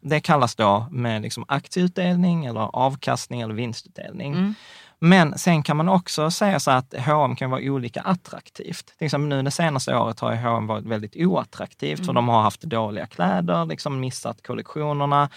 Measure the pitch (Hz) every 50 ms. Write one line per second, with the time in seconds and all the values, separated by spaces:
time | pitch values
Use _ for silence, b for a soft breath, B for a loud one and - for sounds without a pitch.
0 | - 139 151 151 - - 160 143 127 110 - - 110 101 101 104 113 - - 127
1 | 120 117 110 107 107 113 - 120 117 - 139 139 - - - 180 180 180 - 190
2 | 180 180 180 175 180 175 170 165 147 123 113 107 110 - - 123 127 135 135 135
3 | - - 123 120 - - 123 123 113 110 110 110 123 117 113 - - - - -
4 | - - - - - 143 143 180 190 202 214 B B B B B B B B B
5 | 160 170 190 190 165 143 - - - 185 170 151 139 - 147 151 160 185 190 180
6 | - - - 151 151 160 175 - 214 202 190 135 - 143 131 127 131 - - 131
7 | 123 151 151 151 143 123 123 - 135 131 131 - - 139 139 135 120 117 - -
8 | - 185 185 180 - - - - - - - - - - 170 - - _ _ -
9 | 160 143 156 143 147 147 139 135 131 139 - - 170 160 143 127 - 131 127 120
10 | 113 113 110 - 120 117 113 113 120 117 117 113 107 107 110 107 98 110 113 107
11 | 107 107 - - 165 185 180 143 - - - - - - _ - 139 147 151 -
12 | 180 180 - 120 120 120 117 113 107 104 - - - 165 113 113 110 104 107 90
13 | - - - - 175 185 190 185 170 175 175 170 165 160 156 - - 147 139 131
14 | 131 127 - - - 117 113 _ - - 123 113 110 - - 151 151 151 147 143
15 | 143 143 143 143 143 139 B